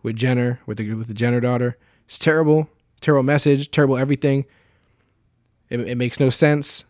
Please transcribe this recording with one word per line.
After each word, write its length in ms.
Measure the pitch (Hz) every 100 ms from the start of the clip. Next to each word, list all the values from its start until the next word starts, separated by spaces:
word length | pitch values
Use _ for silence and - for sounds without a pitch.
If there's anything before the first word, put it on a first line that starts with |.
with 140 | 113 113
Jenner, 440 | 127 123 123 127 -
with 120 | 110
the, 160 | 107
with 140 | 110 113
the 60 |
Jenner 260 | 107 120 123
daughter. 380 | 120 123 123 120 _ _ _
It's 120 | -
terrible. 500 | - 156 156 151 156 _ _ _
Terrible 240 | - 143
message. 460 | 131 143 147 139 143
Terrible 260 | - 139 127
everything. 500 | 135 143 147 135 135 _ _ _ _ _ _ _ _ _ _ _ _
It, 100 | 120
it 140 | 110 120
makes 200 | 123 -
no 120 | 135
sense 520 | - 151 147 143 - -